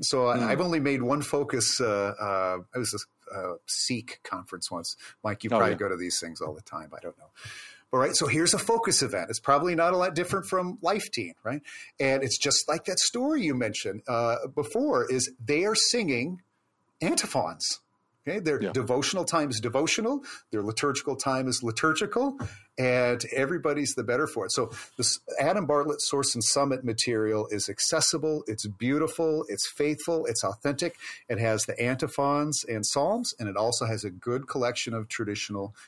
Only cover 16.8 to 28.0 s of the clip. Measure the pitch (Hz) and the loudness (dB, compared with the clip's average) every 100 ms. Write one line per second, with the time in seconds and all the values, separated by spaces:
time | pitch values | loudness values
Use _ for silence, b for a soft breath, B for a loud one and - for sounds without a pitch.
16.8 | _ _ 175 339 214 135 120 170 - - | _ _ 0 0 0 0 -2 -2 -4 -6
17.8 | _ _ _ _ - 196 160 135 98 127 | _ _ _ _ -6 -2 0 0 0 0
18.8 | 117 127 - 190 165 165 147 110 117 131 | 2 2 2 0 0 0 0 -2 0 2
19.8 | 156 - 226 277 B B - 107 101 110 | 2 2 0 -2 B B -6 -4 -2 0
20.8 | 143 135 - 135 139 131 131 123 117 113 | 0 0 -2 -2 0 0 0 -2 -2 0
21.8 | 156 151 202 233 277 269 B B B - | 2 2 0 0 0 -2 B B B -2
22.8 | 127 123 123 120 - 127 135 170 147 147 | 2 4 4 2 -2 0 0 0 0 0
23.8 | 139 - 113 123 151 - 95 - 117 B | 0 -2 0 2 0 -2 -2 0 -2 B
24.8 | B - 120 - - - 143 - 147 147 | B -2 0 -2 -4 0 2 2 4 4
25.8 | 151 147 - 139 131 123 110 139 139 131 | 2 0 0 0 0 0 2 2 2 2
26.8 | 127 110 - 110 107 107 107 104 98 98 | 0 0 0 2 2 0 0 -2 -4 -2
27.8 | - 160 | 0 2